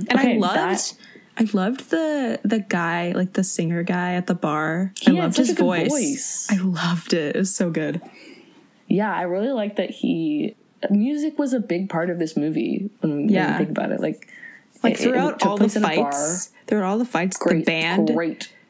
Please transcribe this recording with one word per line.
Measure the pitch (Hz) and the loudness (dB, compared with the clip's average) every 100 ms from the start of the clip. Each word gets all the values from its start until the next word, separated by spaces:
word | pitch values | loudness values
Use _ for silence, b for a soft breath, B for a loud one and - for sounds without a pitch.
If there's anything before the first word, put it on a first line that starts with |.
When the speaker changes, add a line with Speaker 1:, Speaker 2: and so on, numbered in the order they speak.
| - | 0
Speaker 1:
And | |
Speaker 2:
okay, | 247 254 233 | 2 4 2
Speaker 1:
I | |
loved, | 180 220 | 2 2
Speaker 2:
that | 349 196 - - B B B - | 0 -2 -4 -8 B B B -2
Speaker 1:
I | 226 | 0
loved | 196 185 262 - | 2 0 -2 -2
the, | 330 311 294 247 226 | -2 0 0 -2 -2
the | 202 220 | 0 0
guy, | 190 180 170 170 175 | 0 -2 0 0 0
like, | 180 185 | 0 0
the | - | 0
singer | 185 - 165 170 | -2 0 0 0
guy | 180 180 180 | 0 -2 0
at | 180 180 | -2 -2
the | 175 | -2
bar. | 156 151 156 165 190 - | 0 -2 0 -2 -2 0
Speaker 2:
He | - | 2
Speaker 1:
I | - | 2
Speaker 2:
had | |
Speaker 1:
loved | 349 - | 2 2
Speaker 2:
such | 240 | 2
Speaker 1:
his | - | 2
Speaker 2:
a | |
good | - | 2
Speaker 1:
voice. | 175 - | 2 0
Speaker 2:
voice. | 294 202 - - - - | 0 0 -2 -6 -6 -2
Speaker 1:
I | 196 | 0
loved | 185 165 170 175 - | 0 0 0 -2 0
it. | 175 147 - | 0 0 -2
It | |
was | 190 | -2
so | - 180 | 0 -2
good. | 160 151 160 - B B B B B B _ - | -2 -2 -6 -8 B B B B B B _ -2
Speaker 2:
Yeah, | 180 208 | 0 0
I | 175 | -2
really | 175 180 233 | -2 -2 0
liked | 254 208 208 | -2 -2 -2
that | 185 | -4
he, | - - 170 160 151 151 - _ - - | -2 -2 0 -2 -2 -4 -8 _ -6 0
music | 202 240 294 302 302 | 2 2 0 -2 -2
was | 285 | -2
a | 254 | 0
big | 196 170 196 | -2 -2 -2
part | 175 175 | -2 -2
of | 175 | -2
this | 160 156 | -2 -2
movie | 151 156 - - 196 - | -2 -2 -2 -2 -6 -4
when, | 156 147 156 | -2 0 2
when | |
Speaker 1:
Yeah. | 190 180 | 2 2
Speaker 2:
you | - | 0
think | - | 0
about | - - | -2 -2
it. | - | -2
Like, | 156 - - B B B B - | -4 -6 -12 B B B B -2
Speaker 1:
Like, | 226 | 0
Speaker 2:
it, | - | 2
it | |
Speaker 1:
throughout | 240 254 285 - | 2 2 0 2
Speaker 2:
took | 190 | 0
Speaker 1:
all | 202 | 4
the | |
Speaker 2:
place | 214 226 | 4 4
in | |
a | 196 | 2
bar. | 160 143 | 2 2
Speaker 1:
fights, | 143 151 180 - b - | 2 0 -2 -4 b -2
throughout | 214 | 0
all | 185 208 | 2 0
the | 240 | 0
fights, | 165 180 - | 0 0 0
the | 170 | 2
Speaker 2:
Great, | 165 160 | 2 2
Speaker 1:
band, | 165 165 190 208 | 0 2 2 2
Speaker 2:
great. | - 165 - - - | 2 0 -4 -12 -16